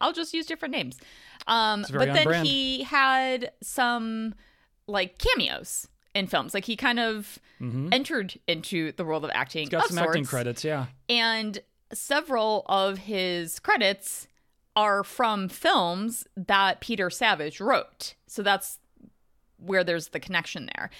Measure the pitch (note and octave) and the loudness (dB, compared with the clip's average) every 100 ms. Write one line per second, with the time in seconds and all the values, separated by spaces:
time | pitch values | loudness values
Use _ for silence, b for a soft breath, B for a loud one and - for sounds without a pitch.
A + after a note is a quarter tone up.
0 | C#4 E4 E4 D#4+ D#4 D#4+ D4+ C#4 F3+ - | 0 0 -4 -4 -4 -6 -6 -4 -6 -10
1 | B B B B - A3+ G#3+ G#3 G#3 - | B B B B 0 2 4 0 -2 2
2 | C4 - D#4 E4+ D4+ C4+ C4 C4 C4 D4 | 4 4 4 4 2 0 0 -2 0 2
3 | C4+ C4 C4 B3+ B3 - - - B3 A#3+ | 4 4 2 -2 -4 -10 -6 0 2 2
4 | A3+ A3+ A3+ - b b b _ - G3+ | -2 -4 -6 -8 b b b _ -4 -2
5 | F#3 - A#4+ A#4+ F3+ - - - - _ | -2 0 2 2 2 -2 -6 -8 -10 _
6 | _ G3+ F#3 E3 C#3+ G3+ F#3+ A3 C4+ A#3+ | _ -2 0 0 0 -4 -4 -2 0 2
7 | A3+ G#3+ G#3 - b b B2 B2 D3+ B3+ | 0 -2 -8 -16 b b -6 -4 0 0
8 | C#4 D4+ F#3+ - - E3 - F3+ D#3+ C#3+ | 2 -2 -4 -4 -2 -2 -2 -2 -2 -4
9 | E3 D#3 D3 - C3+ E3 D3 E3 - F3 | -2 -2 0 -2 -2 -4 -2 0 2 2
10 | E3+ E3 C3 C3 A#2+ A#2+ D#3 D3+ B2+ - | 2 0 0 -2 -2 -4 -4 -2 -4 -8
11 | - A#3+ A3+ A3 G#3+ G3+ - _ _ A3+ | 0 2 2 0 -4 -8 -14 _ _ -12
12 | - C#4+ D#4 B3 A3 G#3+ - G3 G3 G3 | 0 0 2 2 2 2 2 2 2 0
13 | G3 G3+ F#3 F3 E3 - - G#4 G3 G3 | -4 -2 0 -2 -4 -4 0 4 4 2
14 | - - - _ _ _ _ - G#3+ G3+ | -4 -10 -12 _ _ _ _ 2 4 2
15 | G3 - A#3 G#3 F#3+ - E4 E4 F3 F3+ | 0 0 0 0 -4 0 2 4 2 0
16 | A3 A3+ - - F3+ G3 G3 - - A3 | -4 -6 -10 -8 2 4 4 0 -4 -2
17 | F3+ - A3+ F3+ D3+ - G#3 B3+ - - | -2 2 2 2 -2 -4 0 2 0 -10
18 | - - _ - G3+ G3 - - _ _ | -14 -14 _ -2 2 2 0 -12 _ _
19 | - _ _ _ _ _ F3 F#3+ F3 E3+ | -20 _ _ _ _ _ -2 0 2 -2
20 | - D#3+ - F3+ - E3 B2+ - - | -4 -10 -4 -4 -4 -8 -10 -8 -10